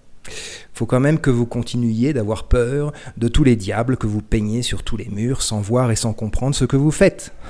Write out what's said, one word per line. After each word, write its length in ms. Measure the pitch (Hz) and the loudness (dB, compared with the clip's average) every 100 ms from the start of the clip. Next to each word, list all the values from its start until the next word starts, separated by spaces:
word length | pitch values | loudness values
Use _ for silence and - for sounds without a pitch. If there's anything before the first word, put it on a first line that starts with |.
| - - - - - - - | -20 -16 -14 -12 -12 -16 -16
Faut 100 | - | -6
quand 160 | 120 127 | 0 2
même 180 | 143 156 | 4 2
que 120 | 143 | 2
vous 160 | 120 117 | 2 0
continuiez 640 | 123 117 127 117 110 135 | -4 -4 -2 0 2 0
d'avoir 320 | 135 104 107 | 0 -2 -4
peur 480 | - 127 120 143 147 - - - | 2 2 4 0 -4 -6 -14 -4
de 100 | 117 | 0
tous 160 | - | 4
les 140 | 135 110 | 4 4
diables 400 | 95 101 123 127 | 0 -2 0 -2
que 100 | 107 | -2
vous 140 | 104 | -4
peignez 400 | - 113 107 117 | 0 0 0 -2
sur 220 | 120 - | -2 -4
tous 160 | - 110 | -2 -4
les 100 | - | -4
murs 320 | 101 117 135 | -4 -2 -2
sans 220 | - 107 | -2 -4
voir 280 | 98 123 127 | 0 2 2
et 60 | 107 | 2
sans 160 | 113 | 0
comprendre 420 | - 107 - 131 | -2 -2 0 0
ce 120 | 143 127 | 2 2
que 100 | 135 | 4
vous 140 | 151 | 2
faites. 420 | - 190 - - - | 4 4 4 -10 -14